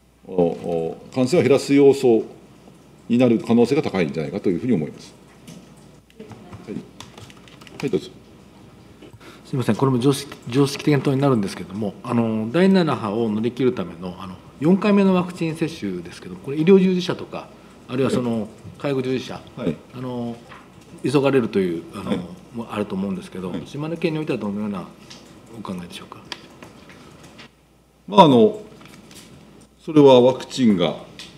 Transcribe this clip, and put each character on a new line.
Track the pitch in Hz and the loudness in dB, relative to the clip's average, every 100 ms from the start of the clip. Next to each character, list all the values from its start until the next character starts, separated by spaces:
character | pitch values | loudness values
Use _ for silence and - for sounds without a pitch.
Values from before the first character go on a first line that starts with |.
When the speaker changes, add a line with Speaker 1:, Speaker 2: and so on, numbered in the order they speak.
| _ _ - | _ _ -6
Speaker 1:
お、 | |
お、 | 92 85 - - 85 82 - - | 0 0 -2 -6 -4 -4 -8 -8
感 | 131 127 | -2 2
染 | 175 | 2
を | |
減 | 127 | 4
ら | 135 | 2
す | - | 4
要 | 143 139 | 6 6
素 | 135 127 110 - - - - - - - - - | 6 4 2 0 -12 -20 -20 -20 -20 -20 -20 -2
に | 120 | 2
な | 127 | 4
る | 110 | 2
可 | - | 2
能 | 117 117 | 2 4
性 | |
が | - | 2
高 | 101 95 | 0 -2
い | 78 | -2
ん | |
じ | 76 | -2
ゃ | |
な | 76 | -6
い | |
か | 98 | -4
と | 107 | -2
い | 85 | -2
う | |
ふ | |
う | 123 | 0
に | |
思 | 95 73 | -2 -2
い | |
ま | - | -10
す。 | - - - - - - - - - - _ - - - - - - | -20 -20 -20 -20 -20 -20 -20 -20 -20 -20 _ -20 -20 -20 -20 -18 -12
は | |
い。 | 101 - - - - - - - - - - | -12 -14 -20 -20 -20 -20 -20 -20 -20 -20 -8
は | 139 | -4
い、 | |
ど | - | -4
う | |
ぞ。 | - - - - - - - - - - - - - - | -4 -14 -20 -20 -20 -20 -20 -20 -20 -20 -20 -20 -20 -20
Speaker 2:
す | - | -8
み | 139 | -4
ま | |
せ | 120 | -2
ん、 | 104 | 0
こ | |
れ | 135 | 0
も | 127 | 2
常 | 135 | 0
識、 | 139 - - - | 0 -6 -16 -4
常 | 127 139 | 0 0
識 | - | 0
的 | - | 0
な | 143 | 0
問 | 143 | 0
い | 135 | 0
に | |
な | 139 | 2
る | 120 | 2
ん | |
で | 98 | -2
す | - | -8
け | |
れ | 87 | -12
ど | |
も、 | 98 104 - | -8 -8 -8
あ | - | -4
の、 | 120 113 110 110 | -2 -2 -4 -4
第 | 165 190 | 2 4
七 | 190 160 120 | 4 2 -2
波 | 110 | -4
を | 110 113 | -2 -2
乗 | 107 | -2
り | 117 | -4
切 | - | 0
る | 127 | -2
た | - | 0
め | 87 82 | -8 -10
の、 | 92 87 | -12 -12
あ | 92 | -16
の、 | 92 - - | -16 -20 -4
四 | 151 190 | 2 2
回 | 208 | 4
目 | 202 | 4
の | 190 | 4
ワ | 185 | 2
ク | 180 | -2
チ | - | -6
ン | 165 156 | -8 -4
接 | 156 - | -6 -6
種 | 101 90 | -8 -8
で | 85 | -12
す | - | -16
け | - | -16
ど、 | 90 | -14
こ | - | -10
れ、 | 147 | 0
医 | |
療 | 165 196 | 6 6
従 | 185 | 6
事 | 180 | 0
者 | 170 | -2
と | 135 - | -6 -10
か、 | - - - - - - | -14 -14 -20 -20 -20 -10
あ | 127 | -2
る | |
い | |
は | 123 | 0
そ | 110 | 0
の、 | 123 113 | -2 -4
Speaker 1:
は | 104 | -6
い。 | - - - | -12 -20 -10
Speaker 2:
介 | 147 | -4
護 | 135 | -4
従 | 127 127 | -2 -4
事 | - | -6
者、 | 90 - | -14 -16
Speaker 1:
は | - 117 | -8 -8
い。 | - - | -8 -12
Speaker 2:
あ | 127 | -14
の、 | 127 123 117 113 - - - - - - | -10 -8 -8 -10 -18 -20 -20 -20 -20 -8
急 | 135 143 | -2 2
が | 135 | 2
れ | 135 | 2
る | 110 | 0
と | 101 | -2
い | 92 85 | -2 -4
う、 | 82 | -10
あ | 101 | -12
の、 | 95 | -6
Speaker 1:
は | 92 | -6
い。 | 87 90 - | -8 -16 -16
Speaker 2:
も | 117 113 | -14 -10
あ | 107 | -8
る | 101 | -6
と | |
思 | 98 98 | -6 -6
う | |
ん | 90 | -8
で | |
す | - | -10
け | 92 | -12
ど、 | 90 | -10
Speaker 1:
は | 80 | -10
い。 | 71 | -12
Speaker 2:
島 | 139 156 | -10 -10
根 | 165 | -6
県 | 170 | -4
に | 156 | -4
お | |
い | 156 | -6
て | |
は | 123 | -6
ど | 104 | -6
の | 101 | -6
よ | 107 | -8
う | |
な | 95 82 - - - - - - - | -8 -12 -18 -20 -20 -20 -20 -20 -16
お | |
考 | 101 90 | -12 -12
え | 87 | -14
で | |
し | - | -18
ょ | - | -18
う | |
か。 | - - - - - - - - - - - - - - _ _ _ _ _ - | -20 -18 -18 -18 -20 -20 -20 -20 -20 -20 -20 -20 -20 -20 _ _ _ _ _ 0
Speaker 1:
ま | 202 | 6
あ、 | |
あ | 160 | 6
の、 | 123 107 - - - - - - - - - - - - _ | 8 4 2 -12 -20 -20 -20 -20 -20 -20 -20 -20 -20 -20 _
そ | - | 2
れ | 151 | 8
は | 139 127 | 10 10
ワ | 123 | 6
ク | - | 2
チ | - - 117 | -6 0 2
ン | 92 | 4
が | 82 67 - - - | 0 -2 -12 -20 -20